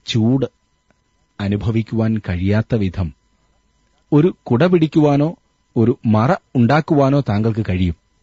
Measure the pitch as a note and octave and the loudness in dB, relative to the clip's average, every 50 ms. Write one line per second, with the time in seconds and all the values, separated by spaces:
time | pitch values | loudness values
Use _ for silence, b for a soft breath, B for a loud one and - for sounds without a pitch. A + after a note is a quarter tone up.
0 | - - - A2+ A2 A#2 C3 C3+ C#3 - _ _ _ _ _ _ _ _ _ _ | -6 -4 -2 0 0 2 0 0 -2 -6 _ _ _ _ _ _ _ _ _ _
1 | _ _ _ _ _ _ _ - G2+ G2 G#2 G#2 F#2 A#2 G#2+ A2 G#2+ - A2+ A2 | _ _ _ _ _ _ _ -8 -6 -4 -4 -4 -4 -2 -2 -4 -4 -4 -4 -2
2 | A2 A2 A2 G#2+ - - F2+ F2 F#2 G2 G#2 A2 A2 - B2 A2 G2 F#2 - G2 | -2 -2 -2 -4 -6 -6 -6 -4 -2 0 0 0 0 -2 -2 -2 -2 -4 -4 -4
3 | F2+ D2+ - _ _ _ _ _ _ _ _ _ _ _ _ _ _ _ _ _ | -6 -6 -8 _ _ _ _ _ _ _ _ _ _ _ _ _ _ _ _ _
4 | _ - D3+ D3 D#3 F#3 - _ - - A#2+ A#2 E3 F#3 F#3 E3+ D#3+ D3+ - D#3+ | _ 0 2 2 2 2 0 _ -6 -2 0 2 2 2 2 2 2 2 2 2
5 | D3 D3 C#3+ C#3+ D3 E3 - - _ _ _ _ _ _ - A#2+ A2 A#2 - - | 2 2 2 2 0 -2 -4 -10 _ _ _ _ _ _ -2 0 2 2 0 0
6 | - A2+ G#2+ G#2+ A2+ D3 F#3+ - _ _ - B2 A#2 A2+ C#3 D#3 D3+ - D#3+ C#3+ | 0 0 2 2 2 2 0 -2 _ _ -2 0 2 2 2 0 0 0 0 2
7 | C#3 C3+ C#3+ C#3+ - A#2+ G2+ G#2+ A2 A2+ G#2 A2+ G#2+ - F#2 F#2 F#2 F2 D#2+ _ | 2 2 2 0 0 -2 -2 -2 -2 -2 -2 -2 -4 -2 -2 -2 -2 -2 -4 _
8 | _ _ _ _ | _ _ _ _